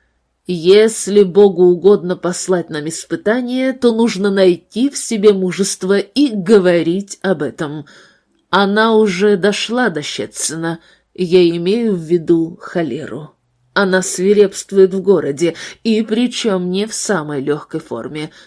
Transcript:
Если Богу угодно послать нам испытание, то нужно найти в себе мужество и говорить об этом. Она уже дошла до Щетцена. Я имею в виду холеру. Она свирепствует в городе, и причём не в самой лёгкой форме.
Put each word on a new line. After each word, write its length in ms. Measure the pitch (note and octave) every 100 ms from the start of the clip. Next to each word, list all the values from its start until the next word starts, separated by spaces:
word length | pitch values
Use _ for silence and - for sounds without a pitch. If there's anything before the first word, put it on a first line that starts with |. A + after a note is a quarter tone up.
| _ _ _ _ -
Если 800 | F3 E3+ G#3 A3 A3 F#3+ G#3
Богу 400 | F#3+ F#3+ G3+ F3
угодно 520 | F3+ F3 F#3 G3+ F3 F3+
послать 540 | E3+ F3+ - F3+ E3
нам 180 | D3+ D3+
испытание, 840 | D#3+ - E3 G3+ A#3+ A#3+ B3+ C4
то 200 | C4 A#3+
нужно 380 | A3+ A#3 F#3 G3+
найти 580 | F#3+ F#3+ F3 _ G#3+ C#4
в 80 | -
себе 360 | - A3 G#3+
мужество 680 | G3 F#3 E3 F#3+ - F#3 G3
и 300 | - C4 C#4+
говорить 880 | G#3+ F3 G#3+ F3+ F3 D#3+ F#3 G3 -
об 200 | G3 D#3
этом. 440 | B2+ - D3+ D3+ - - _ _ _ _ _
Она 440 | F#3 G3 G#3 A3+
уже 420 | A3 G#3+ F3+ G#3 G3
дошла 520 | G3 G3+ - B3 A#3
до 140 | D3+
Щетцена. 760 | C#3 - G#2+ - - D#3+ E3 E3 _ _ _ -
Я 280 | F3+ F3+ F3 E3+
имею 400 | F3 A#3 A3+ F3+
в 60 |
виду 540 | D#3 E3+ D#3 E3 E3 -
холеру. 720 | - F3 D#3 A2+ - B2 D#3 _ _ _ _
Она 280 | F#3+ G3 F#3
свирепствует 920 | F#3 - F#3+ G#3 G3 - - G3 F#3+
в 80 | F#3+
городе, 520 | F#3 F3 C#3 C#3+ E3+ E3 - -
и 200 | A#3 A3
причём 680 | A3 G#3 B3 - A3+ F#3+ F3+
не 160 | F#3 A3
в 80 |
самой 460 | - - F#3 D3+ C#3+
лёгкой 400 | C#3+ D3 - D#3+
форме. 500 | - A#2 - D3+ D#3 -